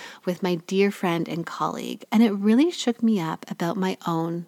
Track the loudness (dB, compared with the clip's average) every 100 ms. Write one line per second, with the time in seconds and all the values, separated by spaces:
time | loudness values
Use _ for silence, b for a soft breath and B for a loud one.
0 | B B -6 -2 -2 -2 -2 2 2 0
1 | -2 -2 -2 -6 -8 -4 -4 -4 -8 -10
2 | 0 4 4 4 4 6 4 2 -2 0
3 | 2 2 0 -6 -8 -6 -4 -2 -2 -2
4 | -2 -2 -2 -4